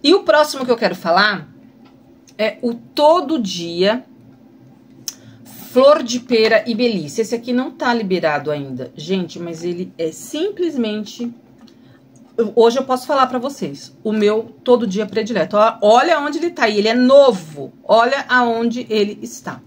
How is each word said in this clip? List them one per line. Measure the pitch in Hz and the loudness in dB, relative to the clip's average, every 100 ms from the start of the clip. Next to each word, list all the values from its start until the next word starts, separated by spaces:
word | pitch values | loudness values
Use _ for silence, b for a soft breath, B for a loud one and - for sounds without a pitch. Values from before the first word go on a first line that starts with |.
E | 285 | 4
o | 381 | 2
próximo | 359 302 302 277 254 | 4 2 2 -2 -2
que | |
eu | 233 | 0
quero | 196 180 | -2 -4
falar | 170 175 208 180 147 - - _ - _ _ _ _ - | 0 2 2 -2 -10 -20 -20 _ -20 _ _ _ _ -4
é | 214 208 | -4 -2
o | 240 240 | -6 -6
Todo | - - 294 349 262 320 | -10 2 4 4 0 -4
Dia | 196 175 170 170 190 240 - - - - - - - _ _ - - B B B - - - | -4 -8 -8 -2 0 0 -8 -20 -20 -20 -20 -20 -20 _ _ -16 -16 B B B -20 -20 -4
Flor | 247 269 302 | 4 6 4
de | 240 247 | 0 -8
Pera | - 233 220 214 240 | 0 2 4 2 0
e | 220 | -2
Melissa. | 247 196 147 - | 0 -2 -6 -6
Esse | 226 | -4
aqui | 233 240 | -6 -4
não | 247 294 | -4 -4
tá | - 262 | -4 -2
liberado | 240 202 180 160 143 143 | -2 -2 -2 0 -2 -4
ainda, | 147 139 127 127 - | -6 -6 -10 -12 -14
gente, | 156 190 165 170 | -6 -4 -4 -10
mas | 170 160 | -12 -8
ele | 175 175 185 - | -8 -8 -10 -6
é | 160 | -8
simplesmente, | 160 - 294 392 392 349 285 220 214 208 - 240 - _ _ - b b b _ _ - - | -8 -12 -6 -6 -4 -4 -2 -4 -6 -10 -10 -12 -12 _ _ -20 b b b _ _ -12 -4
eu, | 214 214 | -2 4
hoje | 226 254 | 4 2
eu | |
posso | 262 254 - | -2 -4 -2
falar | 285 262 | 0 0
pra | 247 | -2
vocês, | 262 - 160 139 - - | -6 -8 -10 -10 -18 -10
o | 220 | -6
meu | 214 208 220 226 - | 0 0 0 -6 -10
Todo | - 247 226 | 2 2 2
Dia | 190 208 | -4 -4
predileto. | 220 208 214 156 208 | -4 -4 -2 0 2
Ó, | 220 - | 2 4
olha | 208 233 311 311 | 6 6 6 0
onde | 285 302 | -2 -4
ele | 339 | -6
tá, | 339 226 | -2 0
e | 208 | 2
ele | 214 | 2
é | |
novo. | 240 254 277 277 190 156 147 135 _ | 2 6 8 8 2 -8 -14 -16 _
Olha | - 220 240 277 254 | 2 4 4 0 0
aonde | 247 240 233 233 240 - | 0 2 0 -2 -4 -4
ele | 214 208 - | -2 -2 -4
está. | - - - - | -14 -14 -14 -16